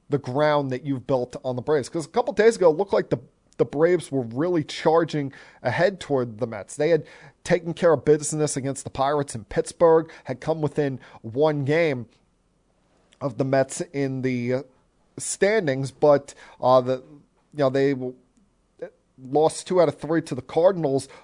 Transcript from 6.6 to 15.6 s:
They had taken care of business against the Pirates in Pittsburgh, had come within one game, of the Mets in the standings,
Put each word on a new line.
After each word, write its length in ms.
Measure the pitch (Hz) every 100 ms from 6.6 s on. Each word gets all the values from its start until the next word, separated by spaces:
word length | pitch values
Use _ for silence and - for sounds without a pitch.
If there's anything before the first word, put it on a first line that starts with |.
| 92 -
They 140 | 147
had 160 | 165 - - - _
taken 300 | - 180 165
care 200 | 160 175
of 120 | 147 -
business 520 | 151 147 156 151 143
against 280 | 131 135 -
the 40 |
Pirates 460 | - 135 147 139 117
in 100 | 98
Pittsburgh, 640 | - - - 170 165 160 -
had 180 | - 127
come 200 | - 160
within 380 | 147 151 143 131 - -
one 420 | 113 117 156 147
game, 440 | 135 160 165 127 110 _ _ _ _ _ _ _ _ _ _ -
of 140 | 139 110
the 80 | 135
Mets 360 | 135 135 - 175
in 280 | 139 139 131
the 440 | 127 123 120 127 147 _ _ _ _ -
standings, 720 | - - 196 220